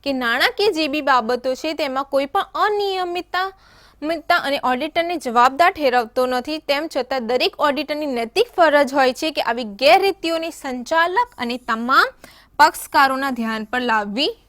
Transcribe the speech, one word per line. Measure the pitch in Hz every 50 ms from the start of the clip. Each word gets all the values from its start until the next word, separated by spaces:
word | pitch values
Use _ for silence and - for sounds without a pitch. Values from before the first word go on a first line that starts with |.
| _
કે | 277
નાણાકીય | 269 262 254 233 226 262 320 403 - - - -
જે | 359 311 320 302
બી | 269 302
બાબતો | 285 277 269 247 233 220 247 247 - 262 262
છે | - - 311 320
તેમાં | 311 311 277 262 262 285
કોઈ | - - 269 277
પણ | 285 _ -
અનિયમિતતા, | - - _ 302 359 427 415 415 403 392 381 370 359 349 349 359 349 _ - 359 381 392 381 _ _ _ _ - _ _ _ _
મિતતા | 285 302 330 311 302 - 349
અને | 339 - 277 277 277 -
ઓડિટરને | 254 254 247 285 320 _ 339 330 339 359
જવાબદાર | 320 - 254 226 240 240 262 269 277 339 359
ઠેરવતો | - 311 302 262 233 247 240 226 _ - 254
નથી. | 254 254 254 247 302 302 311
તેમ | _ - 277 277 311 320 -
છતાં | 285 247 254 277 262 233
દરેક | 220 254 254 302 381 - -
ઓડિટરની | 294 294 277 269 294 - 302 294 311
નૈતિક | 294 254 240 233 226 _ 370 480 - -
ફરજ | - 339 311 277 285 285 254 269
હોય | 294 269 254
છે | 254 - - -
કે | - 202
આવી | - - 233 233 254
ગેરરીતિઓને | 214 202 202 254 285 339 381 381 392 381 _ - 330 330 330 330 330
સંચાલક | 311 - - 277 254 254 240 - 320 330 330 349 359 466 480 494 _ -
અને | 247 233 240
તમામ | 247 247 - 226 220 233 240 269 311 392 523 - _ - - - - - _ _ -
પક્ષકારોના | 285 330 330 - - - - 311 277 269 262 262 269 277
ધ્યાન | 262 233 226 220 220 220 214
પર | 214 - 254
લાવવી | 247 240 226 220 208 208 196 233 294 403 453 _ _